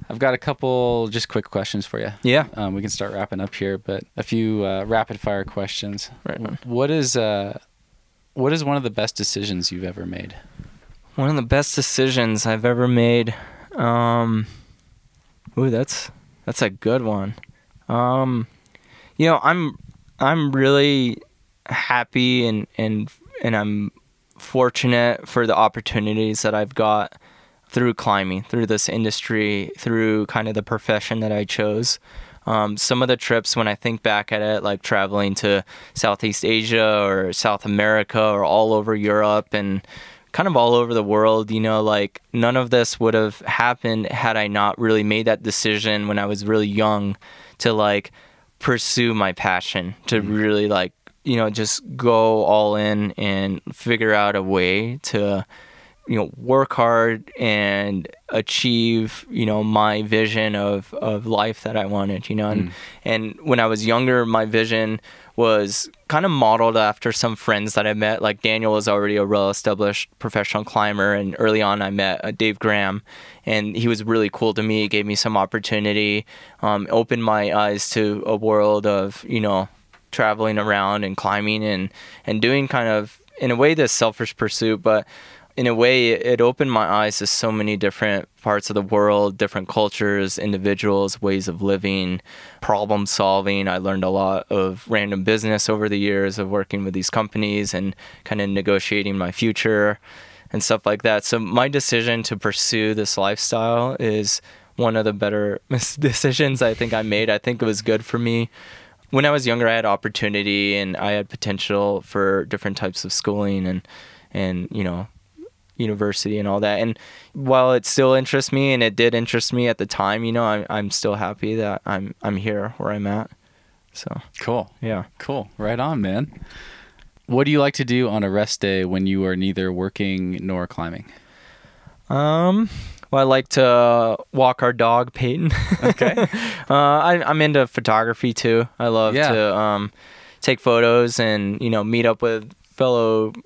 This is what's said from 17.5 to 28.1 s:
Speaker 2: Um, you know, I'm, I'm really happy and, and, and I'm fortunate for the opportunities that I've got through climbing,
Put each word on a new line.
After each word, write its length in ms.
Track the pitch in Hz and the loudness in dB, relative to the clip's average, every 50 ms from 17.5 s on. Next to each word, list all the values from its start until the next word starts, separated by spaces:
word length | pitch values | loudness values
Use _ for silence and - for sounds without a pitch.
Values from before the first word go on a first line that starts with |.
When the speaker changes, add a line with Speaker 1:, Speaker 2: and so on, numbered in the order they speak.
| - _ _ _ - - _ - | -20 _ _ _ -20 -14 _ -4
Speaker 2:
Um, 560 | 117 120 123 123 127 131 131 131 123 117 113 - _ _ _ _ - _ _ _ - - - _ _ | -2 0 0 0 0 0 0 0 -2 -2 -4 -6 _ _ _ _ -20 _ _ _ -20 -20 -20 _ _
you 80 | - 156 | 0 2
know, 140 | 165 160 - | 2 2 4
I'm, 340 | - 156 170 180 160 139 - - - - - _ _ - _ - | 4 2 2 2 0 -4 -6 -10 -16 -20 -20 _ _ -18 _ 0
I'm 320 | 135 139 160 165 147 139 | 0 2 2 2 0 0
really 640 | 135 135 135 135 143 143 143 143 139 135 127 120 107 - - _ _ _ _ _ _ _ - | 2 2 4 4 4 4 4 4 2 2 0 -2 -4 -6 -12 _ _ _ _ _ _ _ -10
happy 800 | - 120 - - - 123 123 120 - - 127 123 123 127 123 117 | -8 -6 -4 -2 0 0 0 -2 -2 0 0 2 2 2 2 0
and, 200 | 117 110 107 - - _ | 0 -2 -2 -6 -6 _
and, 320 | - 110 110 107 107 110 - - - _ - 539 466 - | -4 -4 -2 -2 -4 -6 -8 -12 -18 _ -20 -10 -6 -4
and 120 | 117 113 | -2 -2
I'm 360 | 104 104 104 104 104 104 98 - _ _ _ _ _ _ _ _ | 0 -2 -2 -2 -4 -4 -6 -10 _ _ _ _ _ _ _ _
fortunate 920 | - - - - 127 127 123 - - - 123 120 120 120 120 113 - - | -20 -12 -2 2 2 2 2 2 0 0 2 2 4 2 2 0 -2 -6
for 180 | - - 123 117 | -4 -2 0 2
the 80 | 110 - | 4 4
opportunities 880 | 98 110 107 - 113 - - - 113 104 107 107 110 110 107 107 - | 4 4 2 2 -2 -8 -4 -4 -2 -2 -2 0 0 0 0 -2 -2
that 120 | - 107 107 | -2 0 0
I've 200 | 107 107 - - | -2 -2 -2 -2
got 380 | - 110 107 107 107 98 - - - _ - _ _ _ _ _ _ _ | 0 2 2 2 0 -2 -4 -10 -18 _ -20 _ _ _ _ _ _ _
through 260 | _ - 123 123 120 110 | _ -2 0 0 0 0
climbing, 500 | - - 113 | 0 0 2